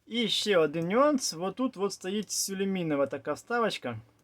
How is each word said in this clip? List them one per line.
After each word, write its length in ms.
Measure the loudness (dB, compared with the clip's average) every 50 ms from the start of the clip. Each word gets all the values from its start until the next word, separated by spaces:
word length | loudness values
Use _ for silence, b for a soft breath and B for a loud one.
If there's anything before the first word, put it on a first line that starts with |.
| _
І 220 | -6 -4 -2 0 0
ще 300 | 0 0 2 4 4 6
один 300 | 4 4 2 0 -2 2
нюанс, 460 | 4 4 4 4 4 2 0 -2 -4
отут 420 | -4 -4 -4 -2 -2 -2 -2 -2
от 160 | -2 -4 -4
стоїть 380 | -4 -4 -6 -4 -4 -4 -4 -4
сюлемінова 760 | -4 -4 -4 -4 -2 -2 -2 0 0 0 0 0 2 2 2
така 260 | 0 -2 -4 -4 -4
вставочка. 680 | -6 -6 -4 -2 0 0 2 0 0 -2 -6 -6 -8 -8 -12 _ _ _